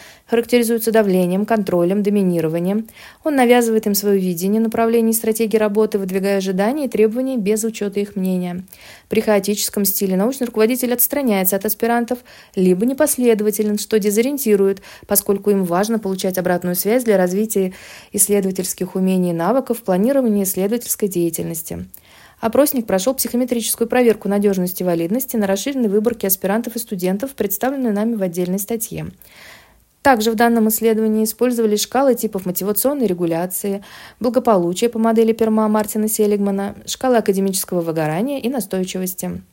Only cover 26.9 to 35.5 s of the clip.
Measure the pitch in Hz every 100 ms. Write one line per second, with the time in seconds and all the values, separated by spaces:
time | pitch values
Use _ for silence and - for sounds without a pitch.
26.9 | 196 185 196 269 - 202 - 254 277 247
27.9 | 202 220 226 185 170 180 190 196 226 -
28.9 | 160 160 - - - - - - _ _
29.9 | _ 285 247 220 220 233 233 220 220 226
30.9 | 220 220 214 220 - 247 240 220 208 -
31.9 | 247 277 240 214 202 185 180 190 202 262
32.9 | 294 214 175 170 165 185 - 202 196 -
33.9 | - - - 233 247 247 202 170 180 233
34.9 | 233 226 226 226 226 220